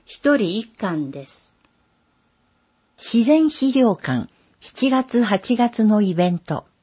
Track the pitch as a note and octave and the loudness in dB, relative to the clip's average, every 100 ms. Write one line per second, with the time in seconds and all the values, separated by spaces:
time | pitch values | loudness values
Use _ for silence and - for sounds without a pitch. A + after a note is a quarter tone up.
0 | - - C#4+ C#4+ F3+ G#3 A3 - G3 D#3 | -20 -4 0 2 0 -4 -8 -8 -6 -4
1 | C#3 C#3 C3+ - - _ _ _ _ _ | -6 -10 -18 -20 -20 _ _ _ _ _
2 | _ _ _ _ _ _ _ _ _ _ | _ _ _ _ _ _ _ _ _ _
3 | - A#3 A#3 D#4 D#4 - C4+ C4 A#3+ F3+ | -2 0 4 4 2 0 0 2 2 0
4 | - B2+ - _ _ _ - - C4 C4 | -2 -4 -6 _ _ _ -20 -4 0 0
5 | C4 A#3+ A3 G3 - A#3+ A#3+ A#3+ G#3+ G#3+ | 0 -2 0 -2 -2 0 0 2 2 2
6 | G3 E3+ F3+ F3 - - - _ | 2 0 0 -2 -6 -8 -8 _